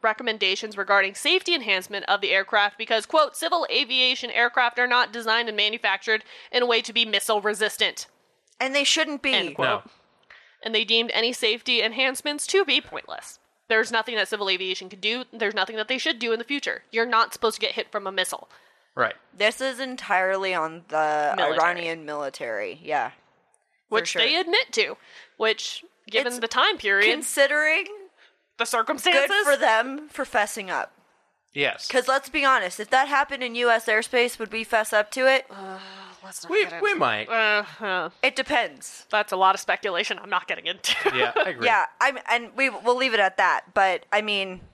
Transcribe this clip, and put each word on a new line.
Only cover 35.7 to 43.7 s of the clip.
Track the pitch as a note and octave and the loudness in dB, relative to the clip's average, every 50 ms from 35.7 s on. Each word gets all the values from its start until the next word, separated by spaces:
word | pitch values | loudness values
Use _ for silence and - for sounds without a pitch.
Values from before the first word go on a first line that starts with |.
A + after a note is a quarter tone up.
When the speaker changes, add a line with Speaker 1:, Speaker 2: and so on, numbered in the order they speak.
| F#3+ F#3+ F#3+ F#3+ F#3+ G3 F#3+ F#3+ F#3 - - | -14 -14 -14 -16 -18 -18 -20 -20 -20 -20 -20
Speaker 1:
let's | F#3+ F#3+ - - | -16 -16 -16 -10
not | - | -2
Speaker 3:
We, | E4 G#4+ G4+ | 0 0 0
Speaker 1:
get | F3+ E3 - | 0 -2 -4
Speaker 3:
we | F#4 G#4+ | -2 -2
Speaker 1:
into | G4+ E4 | 0 2
Speaker 3:
might. | D4 A#2+ A2 G#2 A2 - | 0 0 0 0 -4 -2
Speaker 1:
Uh, | A3+ A3+ A3 G#3+ G#3+ G#3 G#3 G3+ - - | 0 0 2 4 4 2 0 -2 -10 -10
uh. | A3+ G3+ F#3 F#3 E3 E3 - _ | -6 -4 -2 -2 -4 -6 -6 _
Speaker 2:
It | - C4 C#4 | -2 -2 0
depends. | C4+ C4+ - D4 C#4 A3+ E3+ D3 - - - - - - _ | 0 -4 0 0 0 0 0 -6 -12 -18 -18 -18 -18 -10 _
Speaker 1:
That's | - G#3+ G#3+ - | 0 0 0 0
a | - F#3 | 0 4
lot | F#3+ F#3+ F#3+ | 4 4 4
of | F#3+ | 4
speculation | - - G3+ G3 - G#3 F#3 E3+ G#3 - G#3+ F3+ | 2 -2 -2 0 0 -4 -2 -2 -2 -2 -4 -8
I'm | - G3+ | -6 -2
not | G3 F3+ - - | -2 -2 -2 -2
getting | F#3+ E3 E3+ E3 | -8 -6 -4 -6
into. | F3+ G3+ - - - - - G#4 | -8 -4 -2 -2 -2 0 0 0
<laughs> | - | 2
Speaker 3:
Yeah, | - - - - | 2 0 2 2
I | - D4+ - | 0 0 0
agree. | E3 A#3+ A#3 A#3+ | -2 0 2 2
Speaker 2:
Yeah, | A3+ G3+ F3 - - _ | 4 4 2 0 -2 _
I'm, | A#3 C4+ C#4 B3+ - - | 0 0 0 -2 -2 -2
and | A3+ A#3+ A#3+ G#3+ - | -2 -2 -2 -6 -2
we, | A3 C4+ C4 | 0 0 0
we'll | G#3+ E3+ G3+ A#3 B3 B3+ | 0 -2 2 2 2 2
leave | C4 C4 A3+ | 2 2 4
it | G#3 | 4
at | G3+ F#3 - - | 2 2 4 2
that. | G3 F3+ D#3 A#2 - - | 4 4 4 2 -2 -2